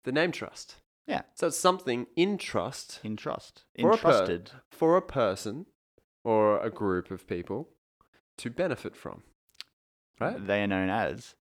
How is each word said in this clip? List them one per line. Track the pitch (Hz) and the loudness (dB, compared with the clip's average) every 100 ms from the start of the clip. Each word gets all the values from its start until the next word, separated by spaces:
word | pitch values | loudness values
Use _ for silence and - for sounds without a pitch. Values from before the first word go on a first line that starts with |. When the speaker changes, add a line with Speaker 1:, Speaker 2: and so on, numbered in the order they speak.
Speaker 1:
The | - | -2
name | 139 175 | 0 0
trust. | - - - - - _ _ - | -2 -10 -12 -20 -20 _ _ -6
Speaker 2:
Yeah. | 277 - | -6 -6
Speaker 1:
So | - 165 | -2 -2
it's | 156 | 4
something | 185 185 131 120 120 - | 2 2 -2 -4 -4 0
in | 185 208 | 2 0
trust | - 107 92 139 - - | -2 -4 -4 -8 -14 -12
Speaker 2:
In | 107 107 | -8 -8
trust. | 151 131 - _ _ - | -6 -8 -10 _ _ 0
Speaker 1:
for | 175 | 2
a | 226 | 4
per-, | - | 6
Speaker 2:
Entrusted. | 120 92 87 95 131 _ | 4 4 -2 -6 -20 _
Speaker 1:
for | - 160 180 | 0 4 4
a | |
person | 185 135 110 95 110 120 196 _ _ _ _ _ | 2 0 0 0 -6 -10 -12 _ _ _ _ _
or | 117 110 107 104 | 0 4 6 4
a | 113 | 0
group | - 104 90 87 | -2 0 0 -2
of | 95 - | -12 -6
people | 87 90 101 160 _ _ _ _ _ _ - | -8 -6 -8 -8 _ _ _ _ _ _ -14
to | 127 | -12
benefit | 117 180 123 - - | -4 -4 -4 -8 -12
from. | - - _ _ _ _ - _ _ _ _ _ | -14 -14 _ _ _ _ -20 _ _ _ _ _
Right? | 131 240 98 | -6 -4 -2
Speaker 2:
They | 101 | 0
are | 101 | 2
known | 95 95 | 0 0
as | 107 87 67 - _ | 0 -2 -4 -12 _